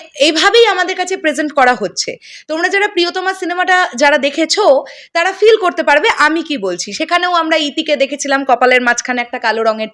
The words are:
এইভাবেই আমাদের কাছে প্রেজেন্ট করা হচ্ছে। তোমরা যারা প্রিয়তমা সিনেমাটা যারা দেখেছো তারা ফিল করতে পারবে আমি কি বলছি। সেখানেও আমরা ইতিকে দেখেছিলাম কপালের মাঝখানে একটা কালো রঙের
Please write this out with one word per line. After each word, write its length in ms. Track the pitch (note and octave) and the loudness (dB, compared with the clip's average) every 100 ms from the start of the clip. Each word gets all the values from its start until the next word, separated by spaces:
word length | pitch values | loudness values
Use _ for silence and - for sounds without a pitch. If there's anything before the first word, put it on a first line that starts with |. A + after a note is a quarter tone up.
| - - D4 | -6 0 0
এইভাবেই 380 | D#4 F4 A4 A4+ | 2 2 4 4
আমাদের 220 | F#4 F4+ F#4 | 2 -2 -4
কাছে 140 | F4+ F#4+ | -4 -4
প্রেজেন্ট 280 | D#4+ C#4 D4+ C#4 | -4 -2 -2 2
করা 140 | B3+ B3 | 2 2
হচ্ছে। 300 | F#3+ - - - - - - | -2 -6 -8 -8 -16 -20 -10
তোমরা 180 | D#4+ F4+ | -4 -2
যারা 140 | G4 G#4 F#4+ | 0 -2 0
প্রিয়তমা 360 | E4+ F#4 F#4 F#4+ | -2 -2 -4 -4
সিনেমাটা 360 | E4+ F4 F#4 F#4 F4+ A#3+ | -6 -4 0 0 0 0
যারা 160 | C#4+ D4 | 2 2
দেখেছো 480 | C#4 C#4+ D#4+ - G4+ C4 C#4+ - - E4+ | 0 -2 -2 2 4 4 0 -16 -8 -4
তারা 160 | F4 F#4+ | -2 2
ফিল 160 | G#4+ A4 | 4 4
করতে 200 | F4+ - D#4 | 2 -2 2
পারবে 180 | D4 G#4 - D4+ | 2 2 2 2
আমি 160 | D#4+ D#4 | 0 -4
কি 60 | C#4+ | -6
বলছি। 320 | F#3+ F3 - G3+ | -4 -6 -8 -6
সেখানেও 320 | D#4 F4 F4+ F4 | -2 0 0 0
আমরা 160 | D#4+ D#4+ D4 | 0 0 -2
ইতিকে 240 | D4 D#4 D4 | -4 -2 0
দেখেছিলাম 380 | C4+ C#4 C#4 C#4 C#4 | -2 -4 -2 -2 0
কপালের 320 | B3 B3+ B3+ B3 | 2 4 2 2
মাঝখানে 320 | A#3+ - B3 A#3+ | -2 -2 -6 -6
একটা 140 | B3 A#3+ | -6 -4
কালো 160 | A3 | -2
রঙের 280 | A3+ A3 G#3+ | -2 -2 -6